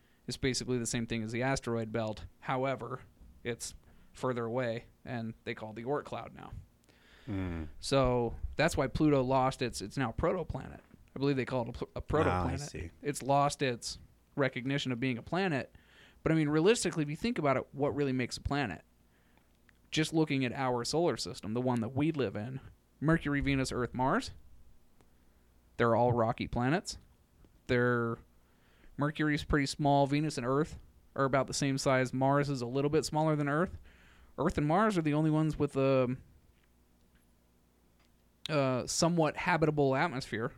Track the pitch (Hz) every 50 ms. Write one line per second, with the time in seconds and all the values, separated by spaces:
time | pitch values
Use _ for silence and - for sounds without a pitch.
0 | _ _ _ _ _ - 123 - - 131 123 - 120 123 127 123 117 110 - 123
1 | 117 - 117 113 110 110 117 113 127 135 135 - - 120 117 117 113 110 110 117
2 | 110 110 107 - - - - _ - - 135 127 131 135 131 110 120 120 131 -
3 | - - - - - - - - - 117 117 - - - - - - - - -
4 | - - - - - 127 123 120 117 113 117 127 127 117 113 117 - - - _
5 | - 131 127 117 110 110 113 - _ 123 117 - 110 107 104 117 117 127 147 135
6 | - - 120 113 - - - - - - - - - - _ _ _ _ _ _
7 | _ - - - - - 101 95 92 90 85 80 80 78 - - - - 139 139
8 | 131 127 123 123 120 117 - - - - - - 147 170 - 160 139 123 - -
9 | 156 151 143 135 127 127 131 131 127 131 131 - 131 117 - - - 101 - 139
10 | 131 113 113 - - 160 202 185 156 - - 135 - - 139 - - - - -
11 | - - - - 135 143 143 131 120 - 131 127 117 120 120 - - - - -
12 | - - - 147 160 90 90 90 - 131 135 139 143 - - - 82 85 - -
13 | - 107 110 - 117 131 139 143 143 143 - - 147 127 120 113 - - - -
14 | - - _ _ _ _ _ - 139 135 - 131 120 135 139 139 - 131 127 117
15 | 131 131 123 113 - - 165 180 196 185 147 127 - - - - - - - -
16 | - - - - - 151 160 160 156 147 151 160 160 202 233 - - 180 - 160
17 | 151 147 151 - - 233 247 - 151 139 131 127 - - - 139 143 139 107 143
18 | 143 135 127 127 120 113 - - - - 143 143 139 104 78 - - _ _ _
19 | _ _ _ _ _ _ _ _ _ _ _ _ _ _ _ _ _ _ - 156
20 | 156 - 151 165 - 156 143 135 131 120 - 139 135 127 123 120 117 - - 156
21 | 175 165 117 110 - 87 - - - 101 110 123 123 127 123 117 107 101 127 135
22 | 147 165 160 139 123 98 101 107 104 127 131 135 - - - - _ _ _ _
23 | 135 156 165 160 - 147 143 139 131 135 139 135 131 - 123 123 123 113 - 120
24 | 127 139 175 247 - - - - - - - - - - - - - - _ -
25 | - _ _ _ _ _ _ _ _ _ _ _ _ _ _ - 120 117 113 107
26 | 120 123 120 120 113 113 120 - 95 - - 117 123 127 156 202 - - - -
27 | - - _ _ _ _ _ _ - - - - _ - 127 123 123 123 123 120
28 | 117 117 117 - - - _ - _ _ _ _ _ _ _ _ - - - -
29 | 139 151 156 - 156 151 147 143 - - - 147 139 135 - - 147 143 143 139
30 | 139 135 143 147 156 151 - 143 120 123 135 139 165 - - - - - - -
31 | - - - - 135 135 135 135 127 - 139 - 147 139 135 135 - 143 131 127
32 | 131 123 - 127 131 135 139 143 139 139 143 127 120 117 127 139 143 147 151 156
33 | - - 156 151 156 160 151 147 147 143 143 156 180 185 - - - - - -
34 | - - - - - - - - 135 180 - - 147 147 160 196 220 220 202 175
35 | 160 151 143 151 160 156 151 156 156 156 143 - 147 143 - 135 135 135 135 131
36 | 127 123 131 - - - - - _ _ _ _ _ _ _ _ _ _ _ _
37 | _ _ _ _ _ _ _ _ _ _ _ _ _ _ _ _ _ _ _ _
38 | _ _ _ _ _ _ _ _ - - 156 147 135 131 127 120 - - - -
39 | 175 165 175 170 156 147 - - - 175 175 160 160 156 151 147 143 135 131 135
40 | 165 175 120 131 - - 131 107 113 131 -